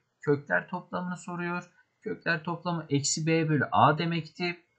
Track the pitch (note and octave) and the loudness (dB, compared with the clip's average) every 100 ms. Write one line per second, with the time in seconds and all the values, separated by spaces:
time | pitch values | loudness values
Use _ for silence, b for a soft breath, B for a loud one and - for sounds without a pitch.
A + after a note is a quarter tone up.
0 | _ _ - C#3+ - F3+ - F3+ F3+ F3+ | _ _ -2 0 0 -2 -2 -10 -8 -8
1 | F3+ F3+ - F3 F3 F3 F3+ b b _ | -6 -8 -10 -8 -4 -6 -8 b b _
2 | - - E3 E3 E3 E3 F3+ E3+ D#3 C#3 | -10 -8 -4 -4 -4 -6 -4 -4 0 0
3 | C#3 - D#3 E3 D#3 D3+ - G2 C3 D3+ | 0 -2 2 2 4 2 2 6 6 6
4 | E3+ E3+ D#3 - F3 F3 _ | 0 -2 -4 -6 -6 -6 _